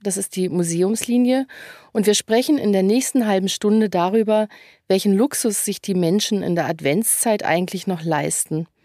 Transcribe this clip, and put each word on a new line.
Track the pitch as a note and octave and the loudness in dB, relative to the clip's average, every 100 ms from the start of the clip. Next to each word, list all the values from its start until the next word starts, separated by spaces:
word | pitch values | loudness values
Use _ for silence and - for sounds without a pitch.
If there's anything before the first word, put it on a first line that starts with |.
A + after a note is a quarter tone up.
das | G3+ G3 | -6 -6
ist | G3 | -6
die | - F#3 | -4 -2
Museumslinie, | F3+ E3+ E3+ F#3 A3+ - A#3+ B3 C4 C4+ - - - - | 0 0 0 0 0 0 2 2 0 -2 -10 -20 -20 -8
und | A3 G3+ | -2 2
wir | |
sprechen | G#3 - A3 B3+ C#4+ | 0 2 0 2 2
in | G#3 | 2
der | G3 | 2
nächsten | F#3+ A#3 B3+ C4 A3 | 2 2 0 0 2
halben | F#3+ F#3+ | 0 0
Stunde | - G#3 A3 G#3+ | -2 2 2 2
darüber, | F3 F3 A3 G#3+ G#3+ G#3+ - - _ - | 2 2 2 2 2 0 -6 -20 _ -2
welchen | F#3+ G#3 | 0 2
Luxus | G3 C#4 - A#3+ G3+ - | 2 2 0 -2 -2 -4
sich | G3 | -6
die | - | -4
Menschen | F#3 E3 G3+ - G3+ | 0 2 2 0 -2
in | E3+ | -2
der | E3+ C#3+ | -2 -2
Adventszeit | D#3+ C#3 D#3+ A3+ - A#3+ G#3 | -2 0 0 0 -2 0 0
eigentlich | - E3 F3+ F#3 G3 | 0 -2 -2 -6 -6
noch | F3 | -4
leisten. | D#3+ D3+ D3+ - - D#3+ E3 _ | -2 -2 -2 -4 -4 -6 -6 _